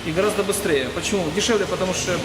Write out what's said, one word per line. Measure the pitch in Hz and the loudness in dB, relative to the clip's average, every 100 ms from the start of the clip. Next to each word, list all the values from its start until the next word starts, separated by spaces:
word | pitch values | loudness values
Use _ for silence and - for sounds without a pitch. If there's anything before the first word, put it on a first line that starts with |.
и | 170 | -2
гораздо | 165 208 196 | 0 0 0
быстрее. | 196 190 185 143 127 | 0 0 2 2 0
Почему? | 165 - 202 165 | -4 -2 0 0
Дешевле, | 175 202 220 | 0 2 2
потому | 185 165 185 | 2 0 -2
что | 175 - 175 | -2 -2 0